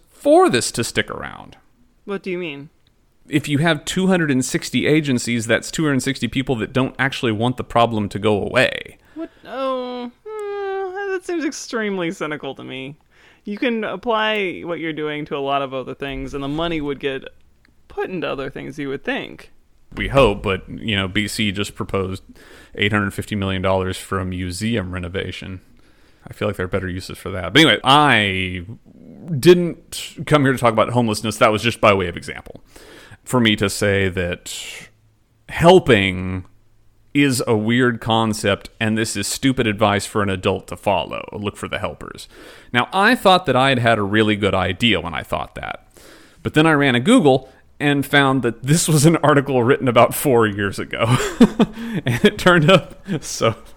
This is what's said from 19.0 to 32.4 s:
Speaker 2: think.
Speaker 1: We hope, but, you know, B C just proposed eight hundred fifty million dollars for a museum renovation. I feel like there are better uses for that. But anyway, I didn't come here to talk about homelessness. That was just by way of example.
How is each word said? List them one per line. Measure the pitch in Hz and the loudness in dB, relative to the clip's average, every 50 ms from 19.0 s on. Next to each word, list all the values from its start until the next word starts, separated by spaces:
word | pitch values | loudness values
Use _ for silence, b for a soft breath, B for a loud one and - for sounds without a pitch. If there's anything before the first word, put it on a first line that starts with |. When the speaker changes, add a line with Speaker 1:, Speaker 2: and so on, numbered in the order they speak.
| - | -6
Speaker 2:
think. | - 269 233 - - - - - - - - _ _ _ _ _ - - | -6 -6 -6 -8 -10 -14 -18 -20 -20 -20 -20 _ _ _ _ _ -14 -8
Speaker 1:
We | 107 101 | -6 -4
hope, | 95 117 139 135 107 104 101 | 0 2 4 4 4 2 0
but, | - 104 95 90 - | -4 -4 -4 -4 -6
you | - - - - 110 104 | -12 -14 -10 -8 -4 -4
know, | 101 98 | -4 -4
B | 92 92 107 101 | -2 -4 -4 -4
C | 101 - - 110 104 | -4 -4 -2 -2 -2
just | 92 101 101 - - | -2 -4 -6 -8 -8
proposed | - 110 - - 98 95 92 95 - - - - B B B B B B B B | -10 -8 -4 -4 -4 -4 -4 -8 -10 -12 -18 -20 B B B B B B B B
eight | - 104 101 | -2 -2 0
hundred | 107 104 101 98 - | 0 0 0 -2 -4
fifty | - - - 110 | -6 -8 -6 -4
million | 101 95 95 95 92 | -4 -2 -2 -2 -2
dollars | 92 95 95 95 92 92 92 | 0 0 0 0 0 -2 -6
for | - - - 98 95 | -8 -8 -6 -6 -4
a | 92 | -4
museum | 90 92 90 92 92 87 90 107 110 120 104 95 92 | -4 -6 -6 -6 -6 -6 -6 -4 -4 -2 -4 -4 -6
renovation. | 90 92 90 87 92 95 92 95 90 - - 95 92 90 - _ _ b b b b b b b b b b | -8 -8 -8 -8 -6 -6 -6 -8 -10 -12 -12 -14 -14 -14 -16 _ _ b b b b b b b b b b
I | - 127 | -14 -8
feel | - - | -4 -4
like | 107 98 | -4 -4
there | - 90 | -4 -6
are | 92 | -4
better | - 95 95 92 | -4 -4 -4 -6
uses | 87 95 - - - | -8 -8 -10 -12 -14
for | - - 90 | -12 -12 -10
that. | 92 92 85 87 101 | -8 -8 -4 2 4
But | 143 | 6
anyway, | 160 139 107 - - | 6 6 6 4 4
I | 131 135 151 147 143 123 110 104 101 95 92 92 92 90 92 87 98 113 - _ - - - - - 82 - - 156 165 131 | 6 6 6 6 6 4 4 4 2 0 -2 -4 -4 -6 -8 -10 -12 -14 -18 _ -20 -20 -20 -20 -20 -20 -16 -10 -8 -4 4
didn't | 113 170 180 175 175 165 135 - - - - - - - - - 156 | 6 8 8 8 6 -2 -6 -10 -14 -16 -14 -14 -14 -14 -12 -8 -2
come | - 147 151 135 | 2 2 4 4
here | 135 | 2
to | 131 117 | 2 2
talk | 123 117 110 | 2 2 4
about | 110 104 - | 2 2 2
homelessness. | 117 123 120 110 104 104 - 110 107 | 2 0 2 0 0 -2 -4 -4 0
That | - 123 113 | 4 4 4
was | 107 104 | 4 2
just | 101 117 107 - | 0 -2 0 2
by | - 110 101 | 4 4 4
way | 98 92 | 4 0
of | 87 85 | -2 -6
example. | 82 - - 67 - | -8 -10 -12 -12 -14